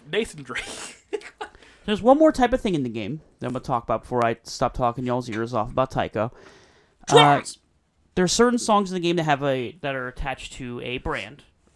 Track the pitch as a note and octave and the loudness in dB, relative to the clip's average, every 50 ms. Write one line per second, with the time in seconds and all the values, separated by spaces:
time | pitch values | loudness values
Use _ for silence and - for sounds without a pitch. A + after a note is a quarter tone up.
0 | - D3+ D#3+ G#3 A3+ - - D3+ C#3 - A#2 - - - - - - - - - | -12 -4 -2 -2 -2 -2 -6 -12 -14 -10 -10 -10 -8 -10 -12 -12 -14 -14 -16 -20
1 | _ _ - G#4+ - - - _ - - - - - - - - - - G#3 F#3 | _ _ -10 -10 -10 -14 -16 _ -16 -16 -16 -20 -20 -20 -20 -10 -4 -4 -2 2
2 | F#3 A#3+ C4+ D4+ D#4+ D#4 D4+ - B3 A#3+ B3 B3+ - A3+ F3+ D3 C3 B2 G#2+ A#2 | 4 6 6 8 6 6 6 4 2 2 2 0 0 0 0 0 0 -2 -4 -6
3 | G#2+ F#2 - D#3 - _ _ _ A#2+ B2+ B2+ B2+ - - C3+ A#2 - - A2+ A2 | -6 -6 -6 -8 -10 _ _ _ -8 -8 -8 -6 -4 -2 -2 -2 -2 -2 -4 -4
4 | - - B2 B2 A#2 A2+ A#2 - _ - - - C3+ A#2+ - - C3 A#2+ A#2+ C3 | -4 -2 0 2 2 2 0 -2 _ -12 -6 -4 -4 -2 -2 0 -2 -2 -2 -2
5 | B2+ B2 B2 B2+ B2 A#2+ G#2 G#2+ A2+ A#2 B2 B2+ - B2+ C3 C3+ C3 - - C3+ | -4 -2 -2 -2 -4 -4 -4 -4 -4 -2 -2 -2 -2 -2 -2 -2 -2 0 -2 -4
6 | G2 F2 - A2+ G#2+ A2+ - - - - - - - _ _ _ _ _ _ _ | -4 -2 -2 -4 -4 -4 -6 -10 -20 -20 -20 -20 -20 _ _ _ _ _ _ _
7 | - - C#3 D3+ D3+ D3 C#3+ C3 - - - - _ _ _ _ _ _ _ _ | -2 4 6 8 8 8 6 4 0 -4 -12 -16 _ _ _ _ _ _ _ _
8 | _ _ _ F#3 F#3 E3+ - - A#3 B3 A#3+ A#3+ - - G#3+ G3+ G3+ F3+ F#3 F#3 | _ _ _ 0 0 2 4 4 4 4 4 2 2 2 2 2 2 0 -2 -2
9 | E3+ F3 E3+ F3 D#3+ D3+ D3+ C3 C#3+ C#3+ C3+ C3 B2 G#2+ - - - C#3+ C3+ C3 | -2 0 0 0 2 2 0 0 0 0 -2 -2 -4 -6 -10 -8 -8 -6 -6 -6
10 | B2+ B2 B2 - - C#3 C3 - - - - - C3+ B2 A#2+ B2 A#2 A#2+ B2 C3+ | -6 -8 -8 -8 -8 -8 -8 -10 -12 -14 -14 -12 -12 -10 -10 -10 -8 -8 -8 -6
11 | - E3 D3 B2 G2 G#2 C#3 C#3+ - _ _ _ _ _ _ | -6 -6 -6 -6 -8 -10 -14 -20 -20 _ _ _ _ _ _